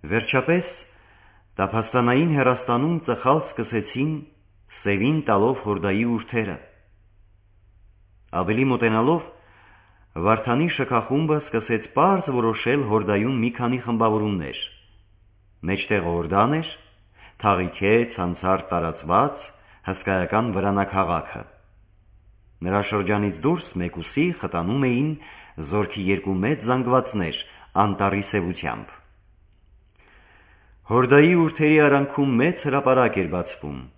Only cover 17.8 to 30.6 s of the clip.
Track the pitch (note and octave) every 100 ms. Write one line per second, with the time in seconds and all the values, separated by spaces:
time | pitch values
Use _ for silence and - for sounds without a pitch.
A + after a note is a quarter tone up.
17.8 | G2 A2+ A#2 G#2+ F2+ E2+ F#2 F#2+ - F2
18.8 | E2 D#2+ D2+ F#2 C#3+ - - - - -
19.8 | - F#2 - F#2+ F2 G#2+ A#2+ F#2+ G2 G2+
20.8 | G2 F#2+ F2 E2+ - - - - _ _
21.8 | _ _ _ - _ _ _ _ F2 G2
22.8 | G2+ G#2+ F#2+ G#2 G#2 D#2 C3 E3+ - F#2
23.8 | F2+ F2 D#2+ - F3 F3 F#2+ F2 E2+ B2+
24.8 | C3 B2 D3+ D3+ - - - - D2 G2+
25.8 | G2+ - F#2 G2 G2 F#2+ G2+ D3+ A2 B2+
26.8 | A#2+ B2+ B2 G#2+ E2+ - - - - F2+
27.8 | G#2 F#2+ G2+ G2 G2 G#2 F2 F2+ D#2 A1
28.8 | G#1+ - _ _ _ _ _ _ _ _
29.8 | _ _ _ - _ _ _ _